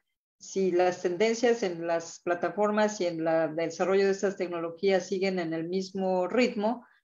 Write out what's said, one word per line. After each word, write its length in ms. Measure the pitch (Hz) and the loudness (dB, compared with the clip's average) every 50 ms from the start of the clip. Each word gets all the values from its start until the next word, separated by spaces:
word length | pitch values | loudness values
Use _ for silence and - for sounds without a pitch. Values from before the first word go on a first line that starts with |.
| _ _ _ _ _ _ _ _ | _ _ _ _ _ _ _ _
si 320 | - - - 190 190 185 170 | -18 -8 -4 0 0 2 2
las 300 | 175 180 180 175 - - | 4 2 2 2 0 -2
tendencias 600 | 185 175 170 214 226 233 226 - 240 233 233 214 | -2 0 2 2 0 2 2 2 2 2 2 0
en 240 | 185 170 165 170 | -4 -4 -4 -4
las 340 | 170 170 170 165 - - - - | -2 -2 -2 -4 -6 -12 -8 -4
plataformas 760 | 175 175 175 - 175 170 202 214 208 208 214 214 208 208 - | -2 -2 0 -2 -2 0 0 0 2 2 2 2 2 2 0
y 60 | 185 | -2
en 160 | 175 170 160 160 | -2 -2 -2 0
la, 220 | 165 160 160 160 | 2 2 2 2
el 100 | 156 156 | 0 0
desarrollo 520 | 165 165 160 165 - 185 170 190 196 196 | -2 -4 -2 -2 -2 0 2 4 4 4
de 40 | 196 | 4
estas 260 | 190 196 208 196 196 | 2 2 0 -2 -2
tecnologías 720 | - 185 175 175 170 165 170 165 - - 196 190 180 180 | -2 -4 -4 -4 -4 -6 -6 -6 -2 0 2 2 2 2
siguen 320 | - 202 185 190 196 185 180 | 0 -2 -2 0 0 0 -2
en 160 | 170 160 165 | -2 -2 -4
el 140 | 165 160 170 | -4 -4 -4
mismo 580 | 185 190 190 190 - 196 190 185 185 185 180 | -4 -4 -4 -4 -4 -4 -2 0 0 0 0
ritmo, 580 | 180 214 240 247 - - 208 202 214 247 240 - - _ _ | 0 2 2 2 2 2 0 0 0 -2 -4 -8 -16 _ _